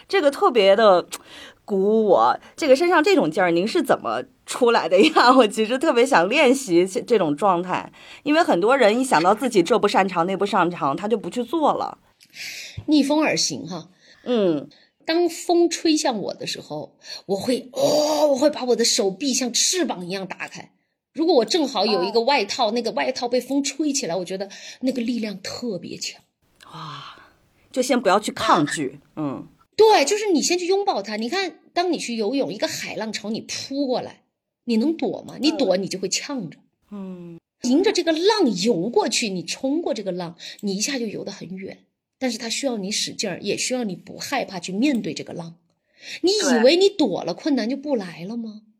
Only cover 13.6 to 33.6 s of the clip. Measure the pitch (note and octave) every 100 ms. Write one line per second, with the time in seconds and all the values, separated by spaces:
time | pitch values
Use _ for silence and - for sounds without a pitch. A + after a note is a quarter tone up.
13.6 | D#3 F3 D#3 _ _ _ - B3 F#3+ D#3
14.6 | C3+ - _ _ - E4 F4 E4+ - F4
15.6 | E4+ - E4+ D#4 D#4 A3+ - - - -
16.6 | - D3+ C#3+ _ - - - G3 - B3
17.6 | - - C#4+ D4 D4+ D4+ D4+ C4+ D4 D4
18.6 | B3+ A3+ A3+ - G3+ F#3+ C#4+ A#3+ B3 -
19.6 | - F#4 C#4 G3 F3 G3 F#3+ - D3 -
20.6 | - _ _ _ _ - E4 D#4 A3+ F#4
21.6 | C#4 A3 G#3 G3+ F3+ A3 A#3 C#4 G#3 -
22.6 | A#3 A#3 A3+ G#3 B3+ B3+ A#3+ B3+ B3 C#4
23.6 | C#4 - D4+ C#4 G3 F3 F3 F#3 G3 -
24.6 | - - B3+ B3 A#3 A#3+ G#3+ F#3+ - -
25.6 | B3 F3+ E3+ - - - _ _ _ _
26.6 | - D#3 D#3+ C#3+ C3+ - - _ _ _
27.6 | _ - B3+ C4 F#3+ F#3+ A3 - - B3
28.6 | D3 - C#3+ D3 _ - D3+ A2+ F#2+ _
29.6 | _ - A4 G4+ C#4+ G#4 G#4+ E4 - F4+
30.6 | F4 G4 G4+ C#4+ G3 G#3+ A#3 F4+ F#4+ -
31.6 | _ - F4+ C4+ - A#3 G#3+ C#4 A3+ G3
32.6 | D#4 - F#3 - A3 G#3 G3+ A3 - -